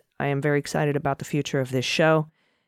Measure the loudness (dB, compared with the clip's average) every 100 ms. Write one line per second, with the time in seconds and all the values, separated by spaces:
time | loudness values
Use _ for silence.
0 | _ -6 -2 0 0 0 0 -2 0 0
1 | -2 -4 -4 -4 -2 -2 0 -2 0 2
2 | 4 4 0 _ _ _